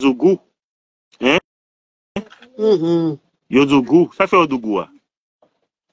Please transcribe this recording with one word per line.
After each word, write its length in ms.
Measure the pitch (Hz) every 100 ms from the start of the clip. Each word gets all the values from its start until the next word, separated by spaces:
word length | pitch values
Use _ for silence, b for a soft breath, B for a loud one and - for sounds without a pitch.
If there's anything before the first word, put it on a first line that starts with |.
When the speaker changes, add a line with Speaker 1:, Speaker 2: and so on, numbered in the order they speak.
Speaker 1:
zo 80 | 135
gou? 240 | 123 165 190 _ _ _ _ _ _ _ _
Hen? 160 | 123 160 - _ _ _ _ _ _ 202 208 _ 240 254
Speaker 2:
Mhm. 560 | 220 185 165 170 165 143 _ _ -
Speaker 1:
Yo 160 | 127
zo 160 | 139 139
gou? 300 | 123 165 170
Sa 160 | - 190
fè 80 | 190
yo 120 | 156
do 100 | 131
gou, 220 | 110 98
a? 60 | 78 _ _ _ _ _ _ _ _ _ _